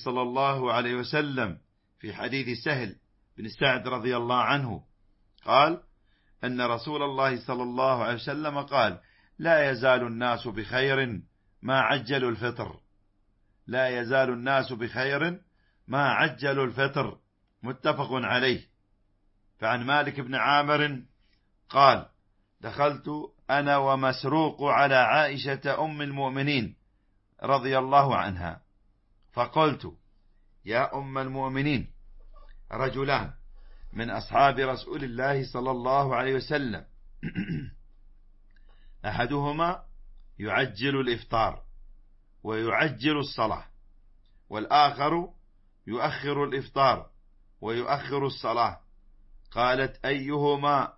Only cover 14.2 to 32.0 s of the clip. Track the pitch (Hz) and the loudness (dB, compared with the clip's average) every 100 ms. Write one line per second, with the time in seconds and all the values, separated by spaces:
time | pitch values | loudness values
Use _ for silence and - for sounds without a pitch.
14.2 | 131 120 127 135 123 120 117 117 135 139 | 2 0 0 0 0 -6 -6 -4 -2 0
15.2 | 165 180 _ _ _ _ - 131 139 110 | -2 -6 _ _ _ _ -4 0 2 2
16.2 | 151 123 143 135 131 117 135 143 113 - | 0 -2 -2 0 0 0 0 0 -4 -6
17.2 | _ _ _ _ 117 127 156 143 123 127 | _ _ _ _ -12 -4 -2 0 -2 -2
18.2 | 107 123 131 120 - _ _ _ _ _ | 0 2 2 0 -6 _ _ _ _ _
19.2 | _ _ _ - 110 123 123 147 139 139 | _ _ _ -6 -2 -2 2 0 0 -4
20.2 | 123 131 117 143 147 147 147 131 - _ | -4 -2 4 4 4 2 2 -2 -12 _
21.2 | _ _ _ _ - 135 139 110 - _ | _ _ _ _ -2 6 8 8 0 _
22.2 | _ _ _ _ 113 107 147 131 147 151 | _ _ _ _ -8 0 0 0 -8 -8
23.2 | - _ - 139 143 143 135 135 131 - | -10 _ -2 0 2 2 2 2 0 -2
24.2 | 135 156 156 - 139 123 139 131 117 139 | 0 2 2 0 2 4 6 6 6 4
25.2 | 147 139 139 135 139 - 156 147 143 139 | 2 -2 -6 -4 -2 -2 -2 -4 -6 -4
26.2 | 135 135 143 139 101 - _ _ _ _ | -4 -2 0 0 -2 -8 _ _ _ _
27.2 | _ - 120 139 131 135 131 139 139 101 | _ -8 0 0 2 0 4 6 6 4
28.2 | 95 90 87 85 _ _ _ _ _ _ | 0 -4 -8 -10 _ _ _ _ _ _
29.2 | _ - 120 156 156 131 90 - _ _ | _ -4 -2 2 2 0 -8 -16 _ _
30.2 | _ _ _ _ 95 113 135 139 135 135 | _ _ _ _ -2 0 0 -4 -6 -6
31.2 | 131 135 131 131 143 127 - - | -6 -4 -4 0 0 0 -4 -12